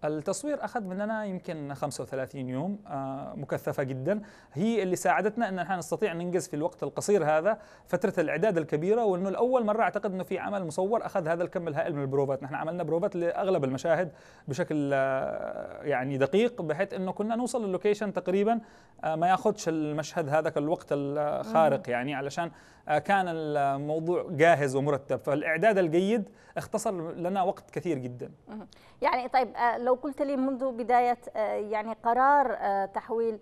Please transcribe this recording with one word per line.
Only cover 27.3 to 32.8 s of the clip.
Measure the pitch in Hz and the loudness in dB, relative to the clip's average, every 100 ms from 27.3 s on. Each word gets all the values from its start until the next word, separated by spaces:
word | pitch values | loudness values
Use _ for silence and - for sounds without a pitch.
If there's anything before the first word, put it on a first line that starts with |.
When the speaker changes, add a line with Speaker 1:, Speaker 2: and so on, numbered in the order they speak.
| 196 | 0
Speaker 1:
وقت | 185 202 - | 0 -2 -6
كثير | - 175 143 | -6 -2 -2
جدا. | 127 123 135 - - | -4 -8 -12 -14 -16
Speaker 2:
مهم. | 214 190 - - - | -14 -14 -20 -20 -2
يعني | 269 254 247 | 0 0 2
طيب، | 262 240 - | 2 2 2
آه، | 240 226 | 0 2
لو | 240 | 2
قلت | 254 302 269 | 2 0 -2
لي | 285 285 | -2 0
منذ | 262 269 269 | 0 0 -2
بداية، | 233 226 247 247 240 - - | -4 2 4 4 0 -4 -4
آه، | 208 | -2
يعني | 208 208 214 214 220 | -2 -2 -4 -4 -4
قرار، | 233 240 269 294 262 208 | 0 4 6 6 4 0
آه، | 202 196 | 0 0